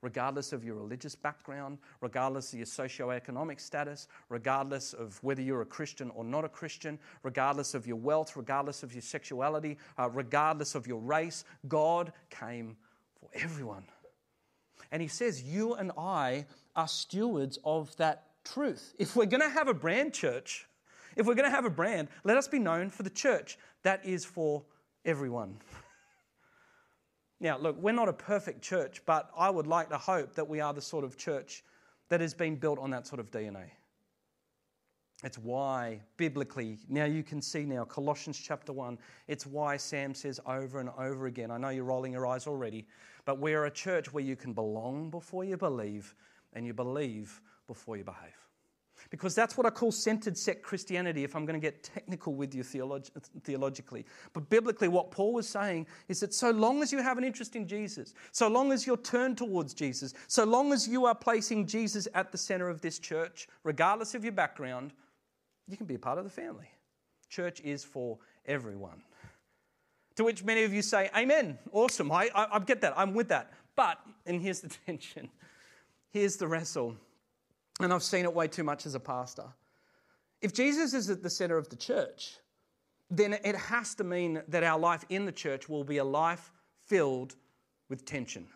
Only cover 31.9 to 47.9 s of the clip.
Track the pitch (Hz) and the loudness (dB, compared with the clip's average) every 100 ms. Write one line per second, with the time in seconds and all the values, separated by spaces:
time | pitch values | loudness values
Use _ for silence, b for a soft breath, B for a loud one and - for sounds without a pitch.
31.9 | b b 170 165 - 165 151 151 143 135 | b b 0 0 0 -2 0 0 0 -2
32.9 | 127 120 135 107 117 107 98 90 - _ | -6 -6 -10 -6 -6 -6 -8 -14 -20 _
33.9 | _ _ _ _ _ _ _ _ _ _ | _ _ _ _ _ _ _ _ _ _
34.9 | _ _ - 135 120 113 123 139 131 120 | _ _ -12 -12 -10 -6 -4 -2 -2 -4
35.9 | 110 107 - 165 139 135 139 113 107 - | -8 -14 -2 -2 0 -4 -4 -8 -8 -4
36.9 | 143 151 156 151 147 - 160 147 127 117 | 0 2 0 -4 -6 -6 -4 -4 -4 -4
37.9 | - 139 143 - 139 - 151 - 135 123 | -4 -2 -2 -6 -10 -8 -8 -6 -8 -8
38.9 | 120 B B B 147 143 143 147 143 - | -10 B B B -8 -6 -4 -2 -2 -4
39.9 | 147 139 135 143 127 - 131 135 135 127 | -4 -4 -6 -8 -8 -6 -6 -4 -6 -8
40.9 | 123 131 135 131 123 113 117 135 131 127 | -6 -6 -4 -6 -6 -6 -4 -4 -4 0
41.9 | 131 131 127 127 127 151 143 120 110 107 | 0 0 -2 0 -2 -2 -4 -4 -6 -12
42.9 | B B B - 135 151 156 147 143 190 | B B B -4 0 2 2 2 -2 -2
43.9 | 180 135 147 135 127 127 110 110 110 117 | -2 0 -4 -4 -4 -4 -2 -2 -2 -4
44.9 | 139 160 170 160 185 190 185 185 127 107 | -6 -6 -8 -8 -6 -4 0 0 0 -4
45.9 | 104 101 - b b b - 120 113 123 | -6 -10 -20 b b b -10 -8 -4 -2
46.9 | 139 139 107 101 - b b _ 120 - | -2 -2 -4 -10 -16 b b _ -16 -10